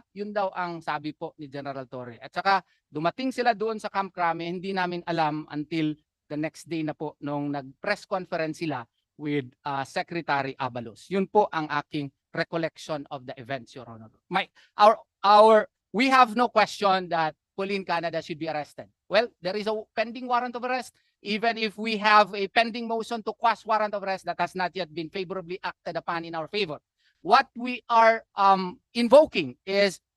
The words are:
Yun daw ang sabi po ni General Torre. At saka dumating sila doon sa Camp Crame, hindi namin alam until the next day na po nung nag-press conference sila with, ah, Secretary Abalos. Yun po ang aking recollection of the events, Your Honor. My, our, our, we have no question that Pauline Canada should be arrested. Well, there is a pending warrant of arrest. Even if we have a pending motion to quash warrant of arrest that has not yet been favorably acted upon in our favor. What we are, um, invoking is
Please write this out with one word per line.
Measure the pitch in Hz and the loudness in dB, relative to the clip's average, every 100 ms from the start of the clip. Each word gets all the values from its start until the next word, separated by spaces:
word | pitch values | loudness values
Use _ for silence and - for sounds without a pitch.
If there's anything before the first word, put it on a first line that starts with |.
| - | -4
Yun | 190 214 | -12 -8
daw | 208 190 | -4 -4
ang | - 175 170 | -4 -6 -6
sabi | 160 151 151 | -6 -6 -8
po | - 160 - | -10 -14 -12
ni | 143 | -14
General | 143 139 135 127 | -12 -10 -10 -10
Torre. | 127 123 113 | -12 -14 -14
At | 135 | -10
saka | - 190 196 - _ _ | -2 2 0 -2 _ _
dumating | 151 160 - 262 | -4 -4 -2 -6
sila | 254 240 | 0 0
doon | 208 220 214 | 0 -4 -6
sa | 208 | -6
Camp | 196 196 | -4 -6
Crame, | 185 170 165 170 | -2 -2 -2 -6
hindi | 180 185 | -6 -6
namin | 185 180 175 170 | -2 -2 -4 -4
alam | 165 156 151 151 | -2 0 -2 -8
until | 147 147 165 156 151 _ _ _ | -10 -6 -4 -4 -4 _ _ _
the | 147 | -8
next | 156 - 139 | -8 -8 -10
day | 165 | -6
na | 156 | -6
po | 131 147 - | -6 -10 -10
nung | 143 147 147 | -6 -6 -4
nag-press | 143 135 - - 202 | -6 -10 -10 -6 -6
conference | - 190 180 170 160 151 | -4 -6 -4 -6 -4 -4
sila | 170 135 117 _ _ - | -6 -6 -10 _ _ -12
with, | 151 147 123 _ | -4 -4 -4 _
ah, | 147 139 135 | -8 -6 -6
Secretary | - - 170 151 143 135 131 | -6 -6 -8 -2 -2 -2 -6
Abalos. | 131 120 117 101 - | -6 -6 -12 -16 -6
Yun | 190 190 | -4 2
po | - 202 | 2 2
ang | 160 151 | -2 -4
aking | 147 - 156 139 - _ - | -6 -4 -8 -8 -12 _ -8
recollection | 165 165 165 - - 151 143 | -6 -4 -6 -8 -10 -10 -8
of | 143 | -12
the | 127 131 | -12 -16
events, | 117 135 117 | -10 -10 -10
Your | 135 120 | -18 -18
Honor. | 113 110 _ _ | -18 -20 _ _
My, | 185 185 _ _ - | -4 -4 _ _ 6
our, | 208 214 - _ | 6 6 -2 _
our, | 196 208 220 220 196 _ _ 196 | 6 8 10 8 4 _ _ 0
we | 269 | 4
have | 262 247 214 | 6 6 4
no | 240 | 2
question | 220 196 - 208 190 180 | 2 0 0 0 0 0
that | 165 160 - _ - | -2 -2 -4 _ -8
Pauline | 196 202 180 | -4 -4 -2
Canada | 170 170 160 | -4 -2 -6
should | 160 156 | -8 -8
be | 160 | -6
arrested. | 151 143 - 110 _ _ | -6 -8 -14 -20 _ _
Well, | 196 240 - | 0 0 -4
there | 175 208 | -6 -4
is | 208 | -4
a | 220 208 | -6 -6
pending | - 226 240 247 | -6 -6 -6 -2
warrant | 240 247 240 | -2 -2 -6
of | |
arrest. | 247 254 226 _ _ _ | -6 -6 -6 _ _ _
Even | - 208 233 226 | -6 -2 0 0
if | 220 202 | -4 -4
we | 226 214 | -6 0
have | 214 214 196 | 6 6 6
a | 202 196 | 0 0
pending | 233 233 226 226 | 0 0 -4 -4
motion | 226 214 233 | -6 -4 -6
to | 220 | -6
quash | - 233 214 | -2 0 0
warrant | 202 220 214 | 0 0 0
of | 202 | -4
arrest | 196 190 180 | -4 -6 -6
that | 170 | -4
has | 175 | -4
not | 185 180 | -2 -6
yet | 190 160 | -4 -8
been | 151 165 | -8 -8
favorably | 202 180 190 170 185 | -8 -8 -8 -10 -10
acted | 185 - 185 165 | -10 -10 -10 -8
upon | 170 170 | -6 -6
in | 170 | -6
our | 165 156 | -10 -6
favor. | 208 180 139 _ _ _ _ | -4 -4 -6 _ _ _ _
What | 170 247 269 233 | 4 4 4 -6
we | 247 247 - | -8 -8 2
are, | 233 226 226 - - | 6 6 4 -4 2
um, | 196 190 185 - _ | 4 6 2 -6 _
invoking | 233 240 269 311 208 135 123 - | -2 8 8 8 2 -4 -8 -2
is | 196 202 - _ | 2 2 0 _